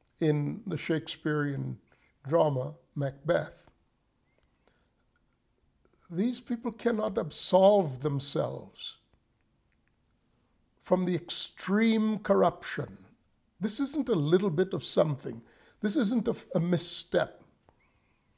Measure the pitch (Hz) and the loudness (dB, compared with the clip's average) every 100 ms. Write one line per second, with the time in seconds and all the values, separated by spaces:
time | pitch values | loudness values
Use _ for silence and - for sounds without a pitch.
0 | _ - 160 147 143 151 190 165 - 160 | _ -4 -2 0 -2 -6 -8 -8 -4 -4
1 | 160 - 156 151 147 135 131 127 _ _ | -4 -8 -4 -4 -4 -6 -8 -10 _ _
2 | _ _ 135 165 156 135 139 151 _ 151 | _ _ -2 2 2 0 -6 -12 _ -8
3 | 139 - 156 170 147 - - _ _ _ | -8 -8 -2 -2 -2 -12 -20 _ _ _
4 | _ _ _ _ _ _ _ _ _ _ | _ _ _ _ _ _ _ _ _ _
5 | _ _ _ _ _ _ _ _ _ _ | _ _ _ _ _ _ _ _ _ _
6 | - 170 233 247 - 233 247 220 233 214 | -12 -4 -2 -2 -6 -8 -8 -4 -2 -2
7 | 214 196 160 - - 185 190 208 160 127 | -2 -4 -2 0 4 6 6 6 2 -2
8 | 143 139 - 160 131 135 - - - - | -4 -2 0 0 -2 -6 -14 -16 -16 -16
9 | _ _ _ _ _ _ _ _ _ _ | _ _ _ _ _ _ _ _ _ _
10 | _ _ _ _ _ _ _ _ - 185 | _ _ _ _ _ _ _ _ 0 0
11 | 185 175 - - - - - 202 226 220 | 2 -2 -2 -2 -2 -4 -2 2 4 4
12 | 214 214 - 196 180 - - - 110 - | 2 -2 2 4 4 0 -10 -8 -8 -10
13 | - _ _ _ _ - 202 - 269 302 | -20 _ _ _ _ -8 -2 0 0 -2
14 | 262 190 147 180 202 151 185 165 - - | 0 0 4 4 2 0 -2 -2 -2 2
15 | 156 135 135 113 - _ - _ 208 302 | 2 0 -8 -14 -16 _ -20 _ -2 0
16 | 208 247 226 190 - 175 170 175 - - | 0 0 -2 -4 -2 -2 0 2 4 4
17 | - - - - _ _ _ _ _ _ | 2 -2 -2 -8 _ _ _ _ _ _
18 | _ _ _ | _ _ _